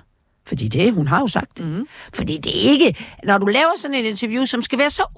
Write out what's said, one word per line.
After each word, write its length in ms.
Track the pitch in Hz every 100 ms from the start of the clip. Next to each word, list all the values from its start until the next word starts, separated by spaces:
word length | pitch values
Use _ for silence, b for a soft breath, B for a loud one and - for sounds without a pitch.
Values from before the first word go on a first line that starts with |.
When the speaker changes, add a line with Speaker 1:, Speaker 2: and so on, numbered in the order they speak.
| - _ _ _ -
Speaker 1:
Fordi 200 | 123 110
det, 240 | 123 208
hun 140 | 196 143
har 140 | 175
jo 60 | 254
sagt 320 | - - -
det. 80 | 165
Speaker 2:
Mhm. 200 | 165 294 B B
Speaker 1:
Fordi 220 | - - 156
det 280 | - - 220
er 40 |
ikke... 240 | 285 302 151 B B
Når 140 | - 196
du 80 | 196
laver 240 | 240 330 359
sådan 180 | 294 269
et 80 | 220
interview, 360 | 196 226 240
som 180 | 262 240
skal 160 | - 247
være 120 | 294
så 120 | - 359